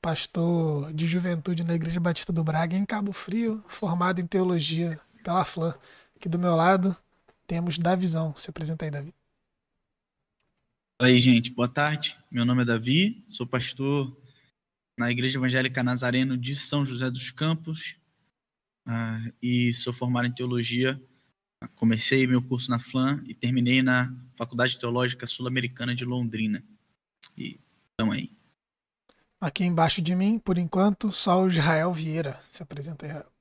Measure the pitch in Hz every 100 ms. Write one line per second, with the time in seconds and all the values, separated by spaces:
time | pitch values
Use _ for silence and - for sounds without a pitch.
0 | 170 156 - - 170 170 160 147 147 156
1 | 165 180 180 170 151 170 170 170 160 175
2 | 170 165 - 165 160 156 165 185 202 220
3 | 202 190 - 214 233 220 - - 196 175
4 | 180 180 175 196 185 175 151 160 170 156
5 | _ _ - 175 180 - 165 - - -
6 | _ _ 180 170 175 165 165 190 185 180
7 | _ _ _ _ _ 170 175 160 170 185
8 | 185 160 160 147 - 160 156 160 156 143
9 | 143 - _ _ _ _ _ _ _ _
10 | _ _ _ _ _ _ _ _ _ _
11 | 127 123 123 120 117 - 120 135 147 151
12 | 156 - _ 123 120 123 120 113 120 147
13 | 196 226 - - 123 127 123 - 135 143
14 | 135 - - _ _ _ _ _ _ -
15 | 120 120 127 131 127 131 131 131 123 123
16 | 123 123 131 127 123 139 - 147 139 123
17 | 131 127 - - 156 160 160 160 - -
18 | _ _ _ _ _ _ _ _ - 117
19 | 113 113 113 - 123 123 120 120 - 120
20 | 123 123 123 123 127 123 110 120 127 135
21 | - _ _ _ _ _ - _ 113 113
22 | - 135 131 127 127 127 123 120 - 131
23 | 131 143 - - 123 127 120 131 131 127
24 | 123 127 - - 117 120 123 - 120 120
25 | 123 123 117 - 127 127 127 127 123 123
26 | 123 123 117 110 110 101 - _ _ _
27 | _ _ - - - - _ _ _ -
28 | 113 67 - - _ _ _ _ _ _
29 | _ _ _ _ 170 - 180 170 165 -
30 | 160 180 196 226 - 175 170 185 196 196
31 | 214 - - 180 185 170 151 160 170 170
32 | 160 156 147 131 _ - 160 147 143 156
33 | 151 151 - _